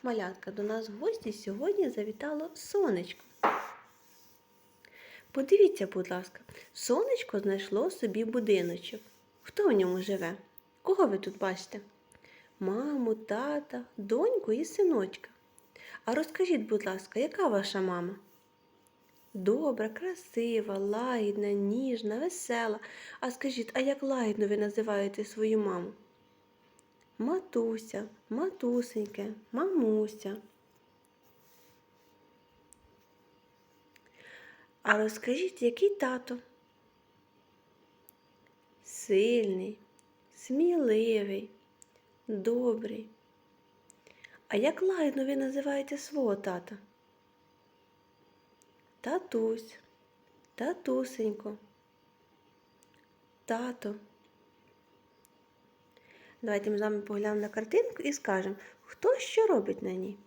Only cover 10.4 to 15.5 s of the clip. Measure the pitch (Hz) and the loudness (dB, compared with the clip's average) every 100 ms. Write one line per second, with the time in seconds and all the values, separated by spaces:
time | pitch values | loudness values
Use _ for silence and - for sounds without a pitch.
10.4 | - - _ _ - 381 294 196 196 - | -14 -20 _ _ 0 4 4 4 -4 -2
11.4 | 190 190 - 208 - _ _ - - - | -2 -2 -8 -14 -14 _ _ -20 -20 -20
12.4 | - _ 185 208 285 285 233 220 220 208 | -20 _ -2 -2 -2 0 0 -2 -2 -4
13.4 | 277 294 294 247 247 - 196 233 427 494 | -2 -4 -6 -12 -10 -12 0 2 4 2
14.4 | - 226 320 - 370 262 190 - - _ | 0 -2 -2 4 4 4 0 -6 -18 _
15.4 | _ | _